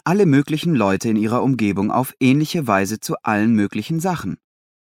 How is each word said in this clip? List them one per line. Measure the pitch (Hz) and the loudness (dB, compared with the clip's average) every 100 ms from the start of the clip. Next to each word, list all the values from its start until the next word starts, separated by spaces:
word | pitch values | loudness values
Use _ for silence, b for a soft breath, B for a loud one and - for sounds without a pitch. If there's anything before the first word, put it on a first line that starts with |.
alle | 147 202 190 | -2 2 4
möglichen | 135 139 151 170 | 4 2 -2 -2
Leute | 139 98 95 117 | 0 2 0 0
in | 107 | 0
ihrer | 107 120 | 0 0
Umgebung | 120 127 104 95 101 | 0 0 0 0 0
auf | 117 127 - | -2 -4 0
ähnliche | 127 139 156 175 123 | 2 2 0 -2 0
Weise | 98 98 110 | 0 0 -4
zu | - 156 | -6 -6
allen | - 107 110 | -2 0 2
möglichen | 110 101 104 - 160 | 2 0 -2 -4 -4
Sachen. | 185 160 98 - _ _ _ _ _ | -2 -4 -6 -10 _ _ _ _ _